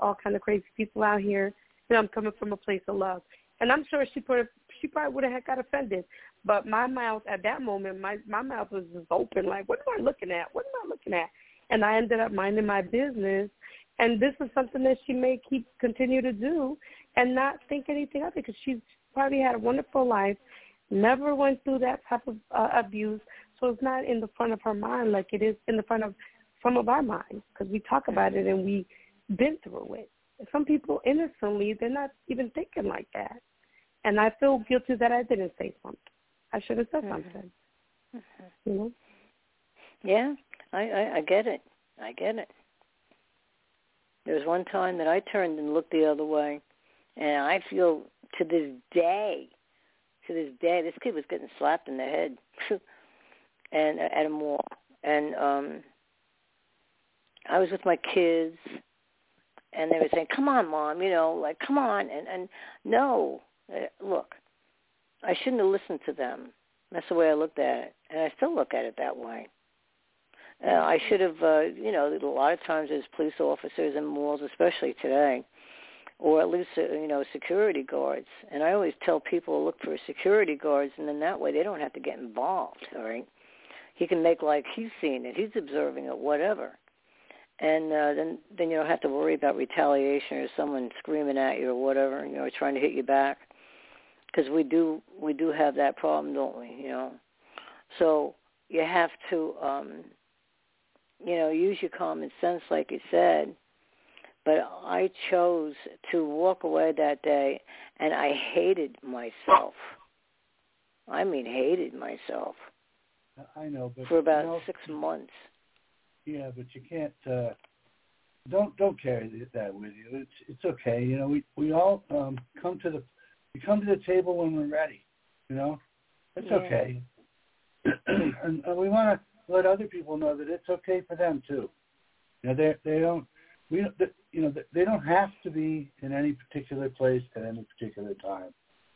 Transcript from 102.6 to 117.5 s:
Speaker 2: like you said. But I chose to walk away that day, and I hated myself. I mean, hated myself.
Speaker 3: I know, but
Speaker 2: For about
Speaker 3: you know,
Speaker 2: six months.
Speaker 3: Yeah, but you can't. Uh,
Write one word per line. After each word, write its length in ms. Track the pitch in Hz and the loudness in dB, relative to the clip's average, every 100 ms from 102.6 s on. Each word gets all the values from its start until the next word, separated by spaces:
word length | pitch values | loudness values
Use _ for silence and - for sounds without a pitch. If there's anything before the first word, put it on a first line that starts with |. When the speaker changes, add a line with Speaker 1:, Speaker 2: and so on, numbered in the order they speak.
| - | -2
Speaker 2:
like 200 | 160 - | -2 -2
you 80 | - - | -8 0
said. 440 | 170 175 160 143 - _ _ _ _ _ - - _ | 4 6 4 0 -8 _ _ _ _ _ -20 -20 _
But 220 | - 156 - - | 2 2 2 -6
I 280 | 170 185 190 - - | -4 0 0 -2 0
chose 440 | 180 175 170 151 143 - - - | 2 4 2 -2 -8 -16 -14 -4
to 140 | 175 | -2
walk 400 | 156 151 180 185 | 0 2 2 2
away 280 | 165 156 160 | 0 2 2
that 300 | 156 147 143 | 2 0 0
day, 380 | 156 143 139 - - - - - | 2 2 2 -2 -10 -20 -18 -4
and 140 | 156 | -2
I 180 | 151 143 | 0 0
hated 640 | 139 - 170 175 190 139 123 | -2 -2 2 2 2 -2 -8
myself. 680 | 139 127 120 - - 190 - - - - _ _ _ _ _ _ _ _ _ _ - | -10 -10 -10 -4 6 6 4 -10 -18 -20 _ _ _ _ _ _ _ _ _ _ -8
I 160 | 143 | -2
mean, 200 | 190 143 117 | -2 -2 -4
hated 460 | 127 131 180 143 | 0 2 2 -2
myself. 640 | 131 58 - - - - - - _ _ _ _ _ _ - 135 | -8 -10 -10 -8 -6 -8 -10 -20 _ _ _ _ _ _ -20 -20
Speaker 3:
I 120 | 151 156 | -14 -10
know, 260 | 139 123 | -8 -10
but 120 | 123 127 | -10 2
Speaker 2:
For 100 | 165 | 2
about 260 | 156 151 165 | 4 2 2
Speaker 3:
you 40 | |
know, 80 | 165 175 | -4 -8
Speaker 2:
six 140 | - - | -12 -12
months. 440 | 151 156 160 - - - _ _ _ _ _ _ _ | -8 -6 -6 -10 -20 -20 _ _ _ _ _ _ _
Speaker 3:
Yeah, 260 | - 151 135 123 | -12 -10 -10 -12
but 100 | 123 | -16
you 80 | 131 123 | -18 -12
can't. 240 | 165 151 - 135 | -8 -8 -8 -6
Uh, 260 | 127 117 | -4 -4